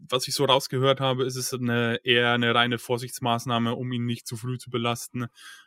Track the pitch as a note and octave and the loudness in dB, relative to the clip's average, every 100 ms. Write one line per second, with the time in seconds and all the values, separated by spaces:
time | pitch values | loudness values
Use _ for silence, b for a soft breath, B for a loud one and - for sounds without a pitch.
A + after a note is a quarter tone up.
0 | D3+ B2+ C3+ - C#3 C3+ - C3 C3+ C3+ | -4 -4 -2 0 4 4 2 2 2 2
1 | C3+ B2+ C3 B2+ B2+ B2+ A#2+ A#2+ A#2 A#2 | 0 0 -2 -4 -6 -4 0 2 0 0
2 | C3 A#2+ A#2+ A#2+ A#2 A#2 A#2+ A#2 - A#2+ | 4 4 4 2 4 4 2 0 -2 -4
3 | B2 - B2 A#2 B2+ A#2 A#2 B2 B2+ B2 | -4 -4 -2 0 0 0 0 -2 -4 -2
4 | A#2+ A#2 - A#2+ B2 B2 - B2 A#2 A#2 | -2 -4 -8 -10 -8 -8 -6 -4 -2 -4
5 | - B2 A#2 B B B | -6 -8 -10 B B B